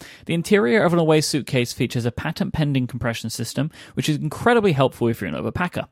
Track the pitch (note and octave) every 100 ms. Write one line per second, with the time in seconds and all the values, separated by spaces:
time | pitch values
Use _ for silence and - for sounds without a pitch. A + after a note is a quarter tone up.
0 | - - - E3 - G3+ A#3 A3+ F3 F3
1 | D#3+ D#3 D3+ C#3+ G#2 C3+ A#2+ - A#2+ B2+
2 | A#2 - - - F#3+ - D3 C3+ B2 A#2+
3 | B2 A2+ A#2 - A#2+ - D3+ - - -
4 | C#3 D3 D3 - A#3 A#3 G3+ C#3 C3+ -
5 | A#2 A#2 F#2 C#2+ G#2 - F3+ - -